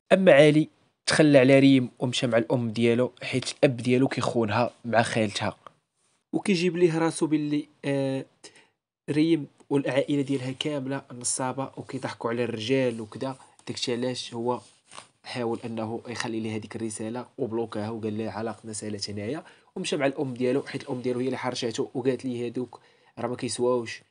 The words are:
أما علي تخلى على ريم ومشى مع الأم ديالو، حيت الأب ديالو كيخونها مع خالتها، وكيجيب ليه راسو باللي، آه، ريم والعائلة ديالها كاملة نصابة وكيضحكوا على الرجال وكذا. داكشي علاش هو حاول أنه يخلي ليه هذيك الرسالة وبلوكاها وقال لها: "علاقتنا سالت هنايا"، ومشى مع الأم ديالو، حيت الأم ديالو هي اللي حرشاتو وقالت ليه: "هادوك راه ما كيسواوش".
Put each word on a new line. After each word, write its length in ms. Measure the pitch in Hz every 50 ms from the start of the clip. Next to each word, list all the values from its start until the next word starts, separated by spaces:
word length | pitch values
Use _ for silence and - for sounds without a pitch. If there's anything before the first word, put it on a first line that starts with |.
| _ - -
أما 200 | 190 190 185 151
علي 340 | 135 151 151 147 151 156 - _ _ _ _ _ _ _
تخلى 320 | - - - 160 151 143 139
على 220 | 127 131 135 135
ريم 300 | 135 139 135 131 123 117 - -
ومشى 280 | - 127 120 - - 123
مع 100 | 113 113
الأم 320 | 113 - 143 127 120 113
ديالو، 420 | 107 117 117 117 117 117 123 - - - -
حيت 220 | - - 131 123 -
الأب 260 | - _ - 143 127 117
ديالو 300 | 120 123 123 127 135 131
كيخونها 640 | - - 120 - - 120 113 107 110 117 123 - - _ -
مع 160 | 117 110 110
خالتها، 560 | 120 - - 117 110 104 101 - 107 104 - _ - - _ _ _ _ _ _ _ _ _ _ _ _ -
وكيجيب 440 | - - - 202 165 175 185 160 170
ليه 200 | 180 170 156 165
راسو 300 | 165 165 160 - 175 151
باللي، 400 | 151 151 151 147 147 147 151 - _ _ -
آه، 400 | 143 139 139 139 135 135 135 135 - _ _ - - - - _ _ _ _ _ _ _ _ _ -
ريم 380 | 135 147 156 165 165 156 143 - _ _ _ -
والعائلة 520 | 139 143 135 143 123 135 131 - 147 143
ديالها 300 | 139 131 139 135 127 131 131 -
كاملة 420 | - 156 151 143 127 131 139 135 - -
نصابة 600 | 120 123 120 - - - 135 127 127 135 135 - - -
وكيضحكوا 520 | 120 - - 131 127 120 - - - 117
على 140 | 117 120 123
الرجال 580 | 113 113 110 107 113 135 135 131 123 117 113
وكذا. 340 | 113 104 - 113 131 135 131 - - - _ _ - -
داكشي 260 | 117 - - - 120
علاش 400 | 117 123 127 123 120 - - 123
هو 260 | 117 117 123 123 117 110 - _ _ _ _ - - - _ _ _ -
حاول 360 | - - 127 120 113 117 110 -
أنه 360 | 117 113 113 113 110 117 113 - -
يخلي 320 | 117 - - 120 113 113
ليه 160 | 110 110 107
هذيك 200 | 110 107 107 -
الرسالة 500 | 117 113 113 107 - 113 110 117 123 120 - _ -
وبلوكاها 520 | 135 107 110 117 117 110 - 113 104 107
وقال 280 | 117 110 104 110 104 107
لها: 140 | 113 107
"علاقتنا 420 | 92 104 110 117 107 - - 113 107
سالت 360 | - - 107 104 101 101 -
هنايا"، 340 | 101 104 101 107 139 165 180 - - _ _ _ -
ومشى 220 | - 180 - 202 160
مع 80 | 135
الأم 280 | 139 139 - 147 135 123
ديالو، 280 | 117 127 123 127 139
حيت 220 | 135 - - 139 -
الأم 180 | - 135 127
ديالو 180 | 120 127 123 120
هي 60 | 127
اللي 120 | 131 123 120
حرشاتو 500 | - 127 123 - - 117 113 - 127 - -
وقالت 320 | 139 120 131 127 120 -
ليه: 200 | 131 123 120 120
"هادوك 340 | 120 117 127 127 120 - - _ _ _ _ _ _ _ -
راه 80 | 117 120
ما 80 | 123
كيسواوش". 680 | 117 - 120 107 - 120 123 127 123 117 110 - - - _